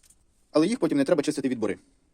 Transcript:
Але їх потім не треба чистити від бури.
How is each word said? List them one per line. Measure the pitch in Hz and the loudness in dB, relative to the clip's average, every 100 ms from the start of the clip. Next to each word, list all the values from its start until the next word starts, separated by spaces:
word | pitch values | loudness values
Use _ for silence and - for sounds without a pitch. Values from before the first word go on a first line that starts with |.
| - _ _ _ _ | -20 _ _ _ _
Але | 151 170 | 0 0
їх | 240 | 0
потім | 160 143 | 0 0
не | |
треба | 135 139 | 2 0
чистити | 139 143 135 | 0 -2 -4
від | 123 | -2
бури. | 104 90 _ _ _ | -2 -4 _ _ _